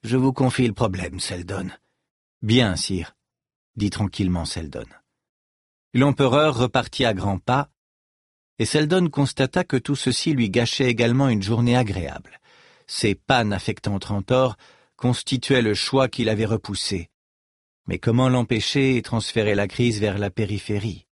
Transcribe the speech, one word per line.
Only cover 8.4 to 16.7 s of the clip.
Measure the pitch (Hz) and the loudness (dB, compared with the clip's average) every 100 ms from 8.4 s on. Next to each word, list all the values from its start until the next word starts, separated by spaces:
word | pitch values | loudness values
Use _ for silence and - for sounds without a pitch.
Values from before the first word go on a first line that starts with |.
| _ _ | _ _
et | 113 | 0
Seldon | 156 151 185 175 | 0 2 2 2
constata | 139 139 - 131 - | 0 -2 0 0 0
que | 180 131 | 0 -2
tout | - 143 | -2 -2
ceci | - 123 - | 0 0 0
lui | 143 110 | 0 2
gâchait | 120 117 - 131 | 2 0 0 0
également | 113 117 123 139 | 2 2 2 2
une | 110 | 2
journée | 95 113 120 120 | 0 2 4 4
agréable. | 110 92 82 - - - _ _ _ _ - | 2 -2 -6 -10 -18 -20 _ _ _ _ -14
Ces | - 110 | -2 0
pannes | 98 - 131 110 | 0 2 2 2
affectant | 95 - 104 - 98 | -2 -4 -6 -4 -4
Trantor | - 104 98 127 131 113 - _ _ - | -4 -6 0 2 2 -2 -18 _ _ -4
constituaient | 123 123 - 131 - 135 | -2 -2 -2 -6 0 2
le | 113 | 2
choix | 101 - 135 131 | -2 0 0 0
qu'il | - 107 | 0 -2
avait | 107 110 | 0 0
repoussé. | 110 - | -2 -4